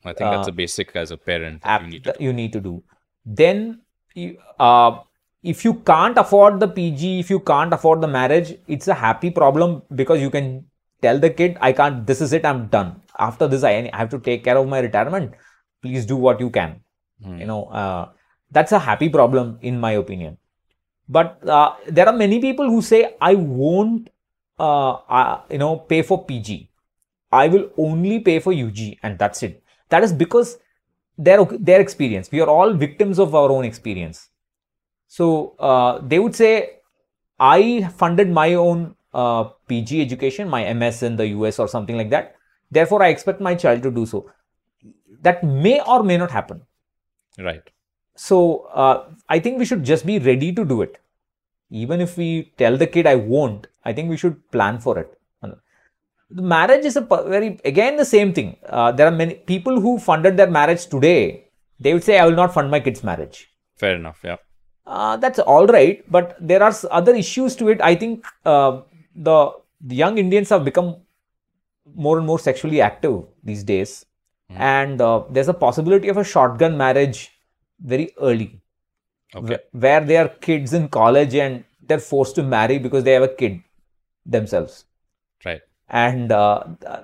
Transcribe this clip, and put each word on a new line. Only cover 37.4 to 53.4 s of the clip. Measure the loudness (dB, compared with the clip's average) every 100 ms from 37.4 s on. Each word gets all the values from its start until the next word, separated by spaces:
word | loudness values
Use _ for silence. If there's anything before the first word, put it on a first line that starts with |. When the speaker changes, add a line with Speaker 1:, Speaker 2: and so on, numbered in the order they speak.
| 4 6 4 0 -4 -2
Speaker 2:
funded | 0 2 2
my | 2 2 2
own, | 0 0 -6 -14 _
uh, | -4 -2 -2 -4 _ -8
P | -6
G | -4 -4
education, | -4 -4 -4 -4 -6
my | -4
M | -4 -2
S | -4 -4
in | -6 -4
the | -4
U | -2 -4
S | -4
or | -6
something | -6 -6 -6
like | -2
that. | -4 -4 _ _ _ _
Therefore, | 0 2 4
I | 2
expect | 2 -4 -4
my | -4 -2
child | 0 0
to | -2
do | -4 -6
so." | -8 -12 _ _ _ _ _ _ _ _ _
That | -2 0
may | -2 0 2 0
or | 2 2
may | 2 0
not | -2
happen. | -6 -8 -16 _ _ _ _ _ _ _ -12
Speaker 1:
Right. | -10 -10 _ _ _ _ _ _
Speaker 2:
So, | 0 2 2 -2 -6
uh, | 0 2 2 -4 -20 -4
I | -2
think | -2 -4
we | -4
should | -4
just | 0 -2 0
be | 0
ready | 0 0 -2
to | -4 -4
do | -4
it. | -4 -10 _ _ _ _ _ _ _
Even | -12 -6 -4
if | -4 -6
we | -6 -6 -8 -2
tell | 0 2
the | 0
kid, | 2 4
"I | 2
won't," | 2 0